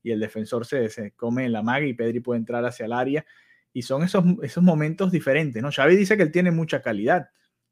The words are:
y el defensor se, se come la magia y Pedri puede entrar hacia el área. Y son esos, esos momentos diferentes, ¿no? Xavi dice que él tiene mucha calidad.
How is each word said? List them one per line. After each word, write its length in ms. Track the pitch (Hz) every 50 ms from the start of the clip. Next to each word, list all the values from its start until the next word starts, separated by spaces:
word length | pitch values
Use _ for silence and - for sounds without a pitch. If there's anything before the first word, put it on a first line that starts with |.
| -
y 80 | 117 113
el 80 | 107
defensor 440 | 107 101 - 110 107 - - 117 117
se, 220 | - - 135 117 107
se 220 | - - 107 101 -
come 360 | _ - 117 120 127 131 123
la 140 | 113 107 107
magia 260 | 117 123 143 151 139
y 60 | 117
Pedri 260 | 117 113 117 113 120
puede 180 | 120 123 120 117
entrar 260 | 113 107 120 120 120
hacia 220 | 120 120 - 120
el 60 | 107 120
área. 320 | 123 127 131 139 151 - _ _ _ _ _ _ _ _ _ -
Y 100 | 127 120
son 200 | - 131 139 165
esos, 220 | 180 - 202 175 180 180 - -
esos 200 | 127 - 175 180
momentos 500 | 185 165 151 151 156 160 - 190 185 175
diferentes, 500 | 156 - - 135 151 160 143 117 107 123
¿no? 80 | 143
Xavi 260 | 139 - 135 151 180
dice 200 | 202 202 185 220
que 60 | 208 180
él 80 | 151 151
tiene 180 | 175 180 180
mucha 320 | 170 165 160 156 - 135 -
calidad. 480 | 123 110 98 104 127 170 180 135 - _ _ _ _ _ _ _ _